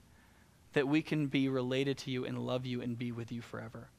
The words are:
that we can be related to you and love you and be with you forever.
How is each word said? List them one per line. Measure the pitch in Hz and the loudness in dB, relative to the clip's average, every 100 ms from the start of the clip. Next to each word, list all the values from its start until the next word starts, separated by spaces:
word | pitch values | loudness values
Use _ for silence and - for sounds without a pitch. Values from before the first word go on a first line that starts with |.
| - - - - - - - | -18 -20 -20 -20 -20 -20 0
that | 147 135 | 2 4
we | 151 | 4
can | 160 156 143 | 4 2 2
be | 135 135 | 4 4
related | 131 123 131 139 131 | 2 2 2 2 -2
to | - | -4
you | 127 127 | -4 -2
and | 123 | -4
love | 120 127 127 | -2 -2 -2
you | 120 | -4
and | 120 117 | -4 -4
be | 123 | -4
with | 117 117 | -4 -6
you | 117 | -8
forever. | - 113 113 117 - | -8 -10 -10 -12 -16